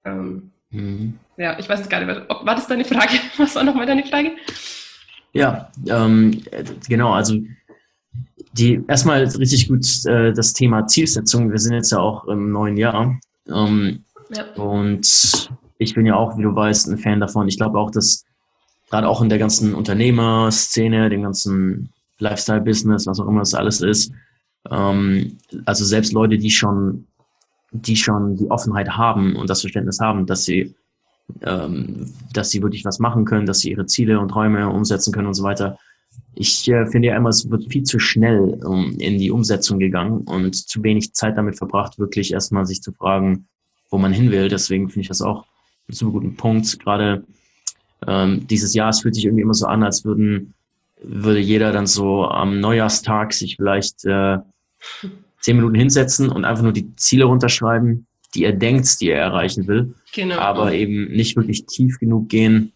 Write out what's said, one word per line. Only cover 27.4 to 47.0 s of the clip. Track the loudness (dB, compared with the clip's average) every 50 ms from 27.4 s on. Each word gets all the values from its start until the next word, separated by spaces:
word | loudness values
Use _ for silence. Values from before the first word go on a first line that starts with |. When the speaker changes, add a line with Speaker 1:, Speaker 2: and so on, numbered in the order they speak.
| _ _ _ _ _ _
Speaker 2:
die | -12 -10 -4 -2 0
schon | 0 2 2 0 0 0 -2 0
die | -2 0 0
Offenheit | 0 -2 0 -2 -2 -2 -2 -4 -2 0
haben | 0 0 0 0 0 -2 -2
und | -4 -2 -2
das | -2 -2
Verständnis | -2 -4 -4 -4 -4 -4 -2 -2
haben, | 0 0 0 0 -2
dass | -2 -2 -2 -2
sie, | 0 0 0 -2 -2 -8 _ _ _ _ _ _ _ _ _ _ _ -16 -10
ähm, | -6 -4 -4 -4 -4 -4 -6 -6 -6 -8 -8 -10 -12 -12 -14 -18 -20 -8 -6
dass | -4 -4 -2
sie | -4 -2
wirklich | -2 -2 -4 -4 -6
was | -8 -4 -2
machen | -2 0 2 0 0
können, | 2 0 0 0
dass | 0 -2 -2
sie | -2 -2
ihre | -4 -6 -4
Ziele | -4 -2 0 2 2 2 2
und | 0 0
Träume | -2 0 2 2 2 2 0 0
umsetzen | 0 0 0 0 0 0 0 -2 -2
können | -2 -4 -4
und | -4
so | -2 -2
weiter. | -2 -2 -2 -4 -6 -6 -10 _ _ _ _ _ _ _ -20 -20 _ -10
Ich, | -4 -2 -2 -2 0 0 2
äh, | 2 2 2 2
finde | 2 2 2 2
ja | 2
immer, | 2 2 2
es | 2 0 0 0
wird | -4 -4 -4 -2
viel | -4 -2 -2
zu | 0 0 0
schnell, | 0 0 2 4 4 4 6 4 4 2 0 -2 -4
ähm, | -2 0 0 0 -2 -2 -4
in | -2 -2 0 0
die | 0 0
Umsetzung | 2 0 2 0 0 0 0 0 0 2
gegangen | 0 0 0 0 -2 0 -2 -2
und | -4 -4 -4 -2 -2 -2 -2
zu | -4 -10 -8 -8 -2 0
wenig | 2 2 2 0 -2 _
Zeit | -2 -2 -2 0 0
damit | -2 -4 -4 -6
verbracht, | -10 -4 -2 -2 -2 -4 -4 -6
wirklich | -6 -4 -2 -4 -4 -2 -2
erstmal | -4 -4 -2 -2 -2 -2
sich | -2 -4 -8
zu | -10 -14
fragen, | -14 _ -2 0 0 2 2 0 0 -2 -4 _ _ _ _ _ _ _ _ _
wo | -2 0
man | 2 2 2
hin | 4 4 4
will. | 4 2 2 0
Deswegen | 0 -2 -2 -2 -2 -2 -2 -2
finde | -4 -6
ich | -6 -4
das | -6 -4
auch | -2 -2 -4 -4 -8 _ _ _ _ _ _ _ _ _
einen | -8
super | -4 -4 -2 -2
guten | -2 -4 -4 -8
Punkt. | -2 -2 0 2 2 0 -2 -4 -4
Gerade, | -2 -2 0 0